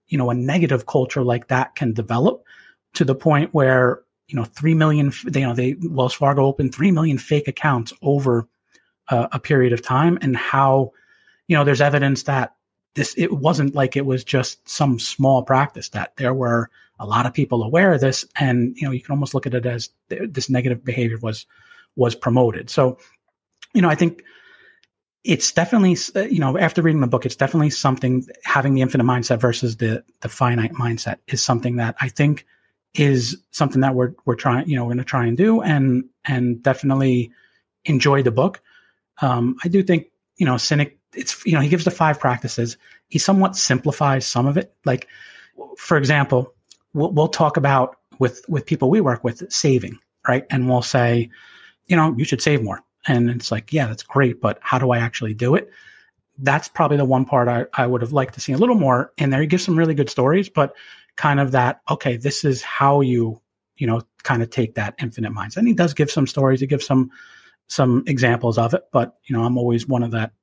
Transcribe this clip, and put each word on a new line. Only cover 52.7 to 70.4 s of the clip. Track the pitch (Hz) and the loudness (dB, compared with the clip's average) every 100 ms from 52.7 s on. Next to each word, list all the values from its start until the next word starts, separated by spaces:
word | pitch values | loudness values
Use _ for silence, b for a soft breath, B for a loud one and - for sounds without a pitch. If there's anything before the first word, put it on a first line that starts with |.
| 92 _ _ - | -8 _ _ -2
And | 123 120 | 2 2
it's | 120 - | -2 -4
like, | 110 - | -6 -4
"Yeah, | 156 123 | -2 -2
that's | 113 | -6
great, | - 139 131 - | -4 0 0 0
but | 107 - | -4 -4
how | - 127 | -2 0
do | 127 | 2
I | 120 | 0
actually | 117 - 110 | -2 -4 -8
do | 107 123 | -4 0
it?" | 170 - b b b b b _ - | 0 -2 b b b b b _ -6
That's | 135 143 - | -2 -2 -2
probably | - 156 143 | -2 0 2
the | |
one | 135 127 | 2 2
part | 131 131 120 | 2 2 2
I, | 120 - | 0 -2
I | - 123 | -2 0
would | 123 | 0
have | 117 | -2
liked | 143 131 | -2 -2
to | - | -4
see | - | -4
a | 135 | 0
little | 233 | 2
more | 233 139 123 - - | 2 2 2 0 -2
in | 139 | 0
there. | 135 | 0
He | 151 | 0
gives | 180 | 0
some | 180 160 | 0 2
really | 165 | 2
good | 147 139 | 2 -2
stories, | - 131 170 196 | 0 2 2 0
but | - 139 - B B B | 0 -2 -4 B B B
kind | - 151 139 | -4 0 0
of | 139 | 2
that, | 131 123 - - | 2 0 -2 -6
"Okay, | 151 139 120 | -4 -4 -4
this | 135 - | -4 -2
is | 156 127 | -2 -2
how | - - 139 143 | -4 0 2 4
you, | 131 123 113 110 _ _ _ - | 2 0 -2 -4 _ _ _ -6
you | 117 | -2
know, | 113 - _ | -2 -6 _
kind | - 123 | -4 -2
of | 113 | -2
take | - 113 | -2 -4
that | - 104 - | -4 -8 -6
infinite | 120 113 107 | -10 -6 -6
mindset." | 107 101 180 | -6 -8 0
And | 226 | 2
he | |
does | 196 175 | 2 2
give | 143 151 | 0 0
some | - 131 | 0 -2
stories. | - 135 131 | 2 2 2
He | 135 | 0
gives | 143 | -2
some, | - 131 127 B B B B B - | 0 0 0 B B B B B -8
some | - 127 120 - | 0 2 2 0
examples | 135 123 117 120 113 | 0 2 2 0 0
of | 117 | 0
it, | - - | -2 -2
but, | 135 120 - | -2 -2 -4
you | - 123 | -6 -2
know, | |
I'm | 117 123 | 0 0
always | 120 117 117 | 0 -2 0
one | 123 | -2
of | 120 | -2
that, | 113 113 _ | -4 -6 _